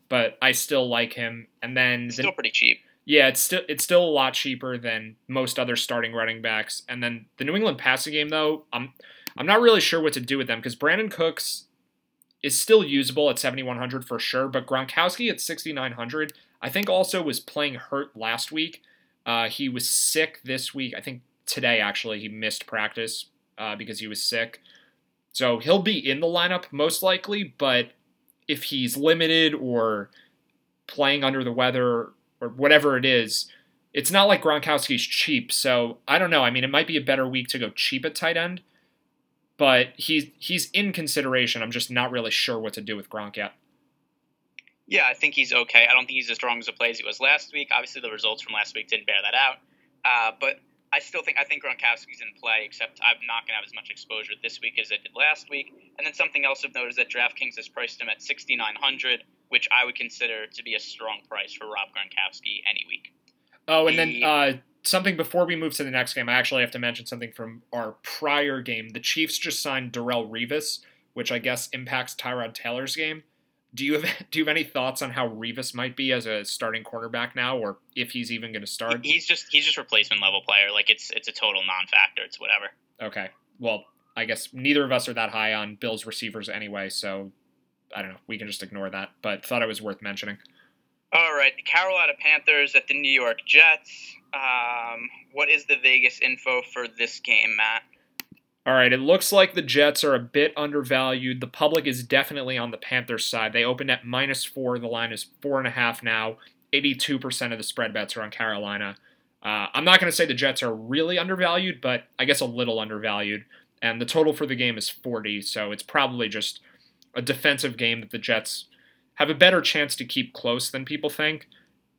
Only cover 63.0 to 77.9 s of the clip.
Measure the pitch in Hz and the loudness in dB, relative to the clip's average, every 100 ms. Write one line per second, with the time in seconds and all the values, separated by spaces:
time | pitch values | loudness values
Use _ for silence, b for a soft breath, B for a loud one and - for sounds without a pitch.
63 | - _ _ _ b b - 160 160 160 | -14 _ _ _ b b 2 4 6 4
64 | 165 120 151 151 143 131 _ _ - 185 | 2 2 2 4 4 0 _ _ 0 2
65 | 190 165 160 175 175 170 160 - 139 127 | 2 -2 -2 0 0 0 -4 -4 -2 -2
66 | 123 - 120 123 123 131 120 123 120 117 | -2 -2 0 2 2 0 0 -2 -4 -6
67 | 117 120 120 110 113 117 _ 120 160 175 | -10 -10 -12 -12 -14 -14 _ -8 -8 -10
68 | - - 151 147 147 135 127 113 113 113 | -14 -6 0 0 0 -4 -6 -6 -8 -8
69 | 123 - 156 - 165 - 151 131 127 120 | -4 0 0 -2 -4 -4 -2 -4 -4 -6
70 | 120 120 107 113 120 151 147 - b b | -2 -2 -2 -6 -4 -4 -4 -8 b b
71 | b - 117 120 127 123 - 131 127 131 | b -8 -4 -2 -2 -4 -6 -10 -4 -4
72 | 123 - 123 127 117 - 120 123 131 156 | -4 -8 -8 -6 -6 -8 -8 -6 -6 -4
73 | 156 156 - _ _ _ _ 120 139 151 | -4 -6 -14 _ _ _ _ -6 0 0
74 | 170 - - 160 151 156 151 135 127 131 | 0 -6 -6 -2 0 0 -2 -2 -2 -4
75 | 135 123 123 110 113 117 127 123 127 120 | -6 -4 -4 -4 -8 -8 -8 -6 -6 -4
76 | 135 127 113 107 101 - 113 113 110 117 | 0 0 0 -4 -4 -4 -4 -4 -8 -10
77 | 113 120 120 131 123 131 107 98 _ | -6 -4 -4 -2 -2 -2 -4 -6 _